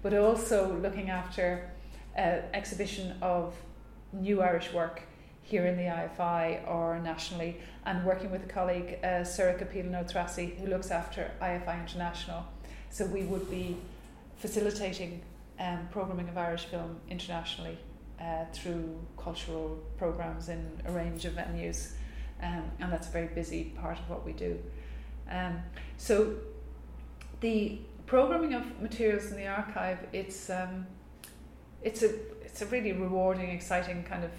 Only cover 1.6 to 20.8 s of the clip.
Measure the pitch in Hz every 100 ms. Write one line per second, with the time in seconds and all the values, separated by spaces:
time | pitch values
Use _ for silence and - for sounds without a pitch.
1.6 | 180 - - - - - 180 170 - 202
2.6 | 196 180 196 - 185 175 185 180 170 -
3.6 | - - - - - 196 190 202 180 170
4.6 | - 170 165 - - - - - - 208
5.6 | 180 180 180 165 165 - 175 170 165 175
6.6 | - 170 165 170 165 160 - 175 165 175
7.6 | - - - 180 180 185 190 185 - 196
8.6 | 185 180 175 175 180 180 175 - 185 180
9.6 | 185 196 180 180 175 185 175 - 175 175
10.6 | 190 185 - 170 170 - 170 - 185 175
11.6 | 180 170 175 180 175 170 - 170 175 -
12.6 | - - - - 190 190 175 185 - 180
13.6 | 180 180 - - - - - - 208 214
14.6 | 208 208 196 175 175 175 - - - -
15.6 | 180 175 170 208 185 180 175 175 170 170
16.6 | - 170 165 165 - 180 - 170 165 -
17.6 | 165 165 - - - - 165 160 165 -
18.6 | 180 170 165 160 170 - 165 170 - 160
19.6 | 156 156 - - 175 165 165 160 165 165
20.6 | 160 160